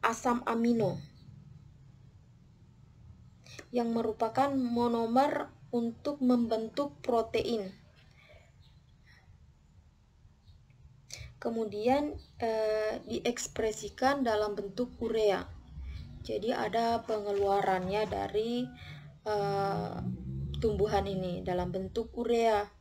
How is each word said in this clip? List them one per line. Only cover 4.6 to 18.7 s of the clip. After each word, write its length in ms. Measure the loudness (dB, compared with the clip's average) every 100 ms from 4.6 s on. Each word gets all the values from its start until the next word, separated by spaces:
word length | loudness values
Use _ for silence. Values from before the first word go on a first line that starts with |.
| 0 2 2 2 4 4 4 2 -4 -10 -4
untuk 560 | -2 -2 -2 -4 2
membentuk 720 | 4 6 4 0 0 -2 -4 -4
protein. 640 | 0 2 2 0 0 -2 -4 -10 -20 -20 -20 -20 -20 -20 -20 -20 -20 -20 -20 -20 -20 -20 -20 -20 -20 -20 -20 -20 -20 -20 -20 -20 -20 -20 -20 -20 -20 -20 -20 -20 -18 -16 -16 -8
Kemudian, 800 | -4 -2 -4 -2 2 2 2 -6 -14 -6
eh, 640 | -2 0 0 0 -2 -4
diekspresikan 1200 | -6 -4 -2 -4 -6 -2 -2 -2 -10 2 2 4
dalam 320 | 2 2 0 -2
bentuk 400 | -6 -4 -6 -4
urea. 460 | -2 4 4 4 -2 -12 -14 -12 -10 -10 -12 -12
Jadi 320 | -6 -4 0 0
ada 480 | 0 0 2 0
pengeluarannya 1040 | 0 -4 0 2 4 4 4 2 0 0 0
dari, 560 | -2 -2 0 0 -2 -4